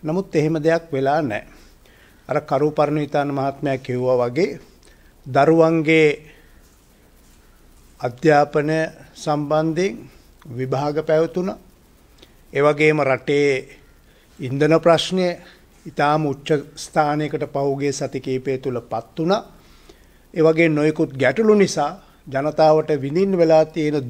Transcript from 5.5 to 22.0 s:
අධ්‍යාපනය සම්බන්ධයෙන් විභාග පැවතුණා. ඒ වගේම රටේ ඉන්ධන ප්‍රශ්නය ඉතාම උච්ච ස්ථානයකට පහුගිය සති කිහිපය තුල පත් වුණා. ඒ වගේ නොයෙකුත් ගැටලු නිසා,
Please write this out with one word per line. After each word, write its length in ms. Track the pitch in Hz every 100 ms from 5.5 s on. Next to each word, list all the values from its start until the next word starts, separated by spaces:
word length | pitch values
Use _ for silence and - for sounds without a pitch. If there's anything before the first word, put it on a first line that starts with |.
| 165 160 165 151 160 156 143 - - _ - _ _ _ _ _ _ _ _ _ _ _ _ _ _
අධ්‍යාපනය 760 | 123 120 165 143 143 151 147 160 160 - -
සම්බන්ධයෙන් 880 | - - 147 147 151 160 160 190 233 - - _ _ -
විභාග 480 | 120 131 135 147 151
පැවතුණා. 560 | 156 156 165 185 185 214 - _ _ _ _ _ - _ _
ඒ 100 | 139
වගේම 380 | 147 147 151 151
රටේ 500 | 135 131 - 147 143 131 135 - _ _ _ _ _ _
ඉන්ධන 340 | 127 135 151 160
ප්‍රශ්නය 460 | 160 160 - 185 180 175 - - _ _ -
ඉතාම 400 | 139 147 151 151
උච්ච 220 | 135 - 156 - -
ස්ථානයකට 680 | - - 151 151 151 147 147
පහුගිය 440 | 139 139 139 143
සති 280 | 139 139 131
කිහිපය 380 | 131 131 127 131
තුල 220 | 135 123
පත් 340 | - 113 -
වුණා. 280 | - 165 202 - - _ - _ - _ _ _
ඒ 80 | -
වගේ 260 | 160 160 170
නොයෙකුත් 440 | 151 151 156 156 135
ගැටලු 380 | 127 208 220
නිසා, 360 | 208 190 - 147 185